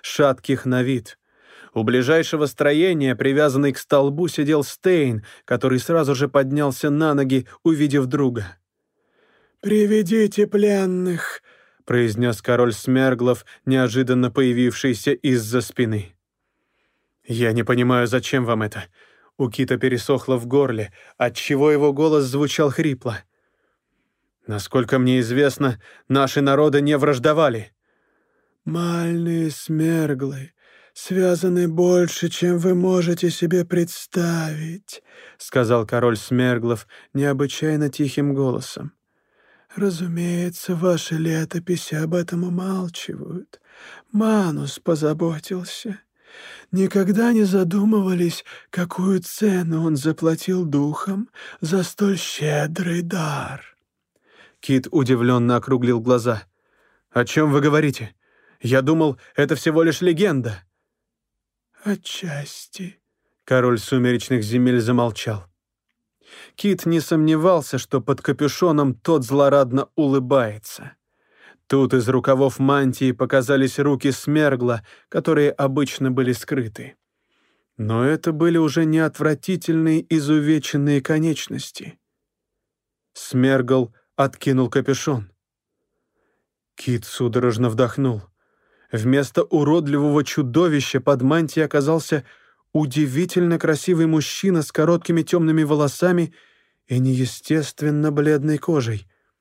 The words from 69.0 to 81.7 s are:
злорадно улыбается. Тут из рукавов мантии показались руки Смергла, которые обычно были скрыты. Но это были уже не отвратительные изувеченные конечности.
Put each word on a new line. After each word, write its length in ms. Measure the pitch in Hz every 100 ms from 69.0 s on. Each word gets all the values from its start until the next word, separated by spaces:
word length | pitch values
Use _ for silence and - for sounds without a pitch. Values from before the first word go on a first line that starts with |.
| - 160 117
злорадно 640 | 139 139 143 127 131 - -
улыбается. 1000 | 143 135 127 139 110 107 - - 139 - _ _ _ _ - _ -
Тут 260 | 139 127
из 140 | 131 113
рукавов 500 | 123 139 131 135 -
мантии 520 | 135 143 135 123 131
показались 680 | 117 127 135 120 139 131 -
руки 320 | 143 135 143
Смергла, 720 | 123 - 151 147 131 123 117 - - _
которые 440 | 165 160 151 143
обычно 600 | - 139 135 135 - 135
были 200 | 127 127
скрыты. 640 | 123 - 139 113 - 131 - _ _ _ _ _ _ _ -
Но 260 | 110 113
это 280 | 131 156 170
были 260 | 151 170 165
уже 280 | 156 151 160
не 140 | 160
отвратительные 1040 | 156 156 151 147 - 180 - 160 160 160 165
изувеченные 880 | 160 143 156 147 156 - 147 143 143
конечности. 1000 | 135 156 165 147 - 135 -